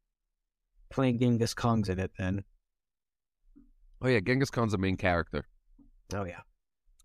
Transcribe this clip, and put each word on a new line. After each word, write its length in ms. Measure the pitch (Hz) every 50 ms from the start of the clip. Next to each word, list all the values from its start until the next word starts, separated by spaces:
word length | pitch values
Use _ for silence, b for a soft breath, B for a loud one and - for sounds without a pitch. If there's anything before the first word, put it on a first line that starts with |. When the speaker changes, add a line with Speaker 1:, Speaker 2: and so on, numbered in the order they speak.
| _ _ _ _ _ _ _ _ _ _ _ _ _ _ _ _ - -
Speaker 1:
Playing 280 | - 135 135 127 120 117
Genghis 340 | 127 123 120 110 113 - -
Khan's 380 | - - 120 113 110 98 95
in 80 | 92 92
it 140 | 95 90 - -
then. 240 | 95 92 95 101 - - _ _ _ _ _ _ _ _ _ _ _ _ _ _ _ _ _ _ _ _ - - - - _ _ _ _ - -
Speaker 2:
Oh 80 | 127 127
yeah, 120 | 127 107
Genghis 280 | 90 120 127 135 139 -
Khan's 240 | - 127 117 107 107
the 60 | 92
main 180 | 95 95 92
character. 500 | - - 92 87 85 80 - - 73 - - _ _ _ _ _ - - - - _ _ - 92
Speaker 1:
Oh 100 | 101 98
yeah. 160 | 87 85 - - _ _ _ _ _ _ _ _ _ _ _ _